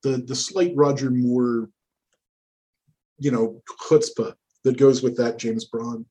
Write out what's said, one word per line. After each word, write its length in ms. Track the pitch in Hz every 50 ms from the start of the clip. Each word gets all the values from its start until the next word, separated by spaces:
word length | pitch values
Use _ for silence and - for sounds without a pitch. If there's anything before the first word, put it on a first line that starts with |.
| -
the, 140 | 135 131
the 180 | 123 123 - 117
slight 380 | - - - 190 190 175 175 143
Roger 360 | 135 147 143 139 139 139 131
Moore, 580 | 127 123 123 123 123 127 123 123 120 117 113 104 _ _ _ _ _ _ _ _ _ _ _ _ _ _ _ _ _ _ _ _ _ _ _ _ _ _ _ _ _ _
you 120 | 139 143
know, 300 | 127 113 113 113 - - _ - - _ -
chutzpah 460 | - 160 151 151 - - - 113 113 - _ _ _ _ _ _
that 140 | 131 123 127
goes 240 | 139 135 131 127 131
with 120 | 123 - -
that 200 | 120 117 113 -
James 280 | - 113 113 113 -
Bond, 400 | - - 113 113 117 117 113 113 _